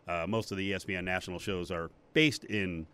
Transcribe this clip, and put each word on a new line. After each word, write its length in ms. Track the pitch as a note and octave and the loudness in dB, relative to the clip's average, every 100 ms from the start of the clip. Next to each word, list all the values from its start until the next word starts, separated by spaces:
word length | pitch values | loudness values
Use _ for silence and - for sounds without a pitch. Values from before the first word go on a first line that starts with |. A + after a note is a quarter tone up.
| - | -4
Uh, 180 | E2+ E2+ | -2 0
most 220 | A2+ - | 0 0
of 80 | F#2+ | -2
the 60 | |
E 100 | G2 | 0
S 100 | F#2+ | -2
P 120 | - F#2 | -2 -4
N 80 | |
national 340 | F2+ F#2 - E2+ | 0 -2 -2 -6
shows 320 | G#2 F#2 F2 | -2 -2 -2
are 200 | F2 E2 - - | -4 -4 -10 0
based 280 | D#3 D#3 A#2 | 4 6 4
in 420 | - G#2+ F#2+ E2 D#2+ | -2 -2 0 -2 -8